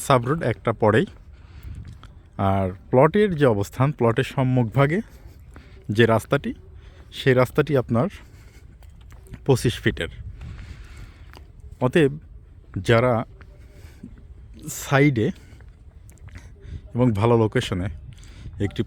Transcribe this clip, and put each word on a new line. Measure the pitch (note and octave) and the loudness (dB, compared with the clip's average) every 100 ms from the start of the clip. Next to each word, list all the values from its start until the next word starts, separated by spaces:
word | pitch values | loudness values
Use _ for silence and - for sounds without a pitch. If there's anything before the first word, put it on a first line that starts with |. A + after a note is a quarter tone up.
| - | 2
সাব | C3 A#2+ | 2 2
রোড | D#3+ C3+ | -2 -2
একটা | - - G#2+ | -4 -4 0
পরেই। | G#2+ G#2+ F#3+ - - - - - - - - - - - - - G2 | 2 4 0 -6 -20 -20 -20 -20 -16 -16 -16 -20 -20 -20 -18 -4 -2
আর | G2 F#2+ F#2 - | 0 -2 -6 0
প্লটের | B2 D#3 G#3 G#3 D#3 | 4 4 4 0 2
যে | C#3 G2+ | 2 2
অবস্থান, | G2+ - C3+ C#3+ | -2 -2 -2 2
প্লটের | A#2 A2+ B2+ - | 0 0 -2 -2
সম্মুখভাগে | B2+ B2+ A2+ C3 C#3+ F3+ - - - - - - - - - G#2+ | 0 0 0 2 2 0 -6 -16 -20 -20 -20 -20 -20 -18 -4 2
যে | A2+ | 4
রাস্তাটি, | A2+ - C#3+ A3+ D4 - - - - - - | 4 0 -4 -4 -12 -16 -20 -20 -20 -20 -4
সেই | C#3 B2+ | 0 2
রাস্তাটি | B2 - C#3+ C3+ | 2 0 0 0
আপনার | - A#2 F3 - - - - - - - - - - - - - - | 0 -2 -2 -6 -20 -20 -20 -20 -20 -20 -20 -20 -20 -20 -20 -8 0
পঁচিশ | C3 B2 - | 0 0 -2
ফিটের। | A2+ - E2 - - - - - - - - - - - - - - - - - B2+ | -4 -4 -10 -12 -16 -16 -16 -16 -18 -18 -20 -20 -20 -20 -20 -20 -20 -20 -18 -4 0
অতএব | F3+ C#3 D3+ - - - - - G2+ F#2+ | 2 2 0 -16 -20 -20 -20 -12 -8 2
যারা | A#2 B2 A2+ - - - - - - - - - - - - - - D3+ - | 2 2 0 -4 -14 -20 -20 -20 -20 -20 -20 -20 -20 -20 -20 -20 -18 -16 -12
সাইডে | - C#3 D3 A#2+ A#2+ - - - - - - - - - - - - - - - - A#2+ | 0 2 4 2 -2 -4 -14 -20 -20 -20 -20 -20 -20 -20 -20 -20 -20 -20 -16 -16 -8 0
এবং | B2+ G2 | 0 2
ভালো | A#2 A#2 | 2 4
লোকেশনে | A2 - - F#2 G2 - - - - - - - G2+ | 2 0 -4 -4 -6 -8 -18 -20 -20 -18 -14 -6 -6
একটি | - | -4